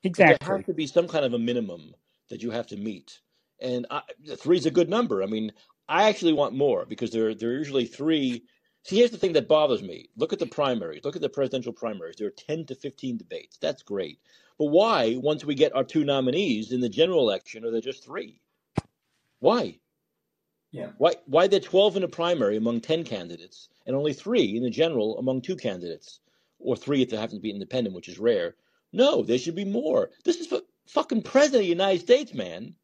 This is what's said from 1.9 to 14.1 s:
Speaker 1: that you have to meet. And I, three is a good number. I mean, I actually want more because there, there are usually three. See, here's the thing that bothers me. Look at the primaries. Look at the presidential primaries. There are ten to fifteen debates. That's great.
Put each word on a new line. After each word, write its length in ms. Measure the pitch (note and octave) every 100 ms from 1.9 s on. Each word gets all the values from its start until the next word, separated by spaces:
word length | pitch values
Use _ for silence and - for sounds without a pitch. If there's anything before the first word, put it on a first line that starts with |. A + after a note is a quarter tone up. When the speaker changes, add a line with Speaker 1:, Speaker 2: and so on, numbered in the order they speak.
| _ _ _ _
Speaker 1:
that 140 | -
you 100 | A2+
have 160 | A2+ A2+
to 80 | G2+
meet. 420 | G#2+ G2 - - _ _ _ _
And 260 | B2+ B2 A#2+
I, 120 | C#3+ - - D3+ C3+
three 180 | - F3
is 80 |
a 60 | C#3+
good 180 | C#3 D#3+
number. 340 | G#3 A3+ G2+
I 40 | G2
mean, 260 | A2 G#2+ - _ _ -
I 220 | D#3+ G#3+
actually 240 | G3 E3+
want 220 | D3+ C#3+
more 320 | B2+ C#3+ G2+ -
because 240 | A2 A2+
there, 240 | A2 A2
there 160 | G#2+ A2+
are 80 | C3
usually 260 | D3 C3+
three. 600 | A#2+ - D3 D#3+ C3+ A#2+ _ _ _ _
See, 120 | - F#3+
here's 140 | A#3+
the 80 | A3
thing 160 | F#3+
that 140 | D#3 C3
bothers 340 | D3+ D3+ A2+
me. 260 | F#2+ D#2+ - A2
Look 160 | D3+
at 60 | G3
the 80 | -
primaries. 580 | - C#3+ A#2+ E2+ D2+
Look 120 | C#3 D#3+
at 40 |
the 80 | C#3+
presidential 440 | - C3 C3 A#2+
primaries. 440 | A2+ A#2 G#2 - -
There 120 | G#2
are 20 |
ten 340 | - - D#3 D3+
to 80 |
fifteen 440 | C3 C#3+ - C3 A#2+
debates. 400 | - E2+ - -
That's 240 | - C#3+
great. 380 | - G2+ E2